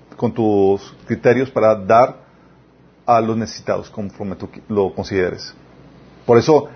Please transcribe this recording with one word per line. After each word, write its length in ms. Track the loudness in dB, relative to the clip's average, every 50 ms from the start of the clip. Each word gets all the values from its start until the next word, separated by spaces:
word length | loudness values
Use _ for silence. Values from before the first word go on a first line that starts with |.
| _ -20 -12 -6
con 160 | -6 -6 -4
tus 600 | -2 -2 0 2 2 2 0 0 -2 -6 -14 -20 -16 -10 -10
criterios 420 | -6 0 2 2 2 2 0 -4
para 240 | -2 0 2 2 2
dar 520 | 2 2 2 4 4 4 2 0 -8 -20 _ _ _ _ _ _ _ _ _ _ _ _ _ _ _ -2
a 160 | 0 0 0
los 160 | 0 0 -4 -4
necesitados, 520 | -6 -8 -10 -12 -8 -6 -6 -6 -6 -12
conforme 460 | -14 -12 -12 -12 -12 -12 -12 -12 -12
tú 120 | -12 -14 -18
qui-, 140 | -18 -16 -10 -6
lo 260 | -2 -2 -2 -2 -4
consideres. 600 | -8 -10 -6 -2 -2 -2 -2 -4 -8 -14 -20 -20 _ _ _ _ _ -20 -20 _ -20 -20 -20 -20 -8 0
Por 140 | 4 4 4
eso, 300 | 4 4 2 2 2 -2 -14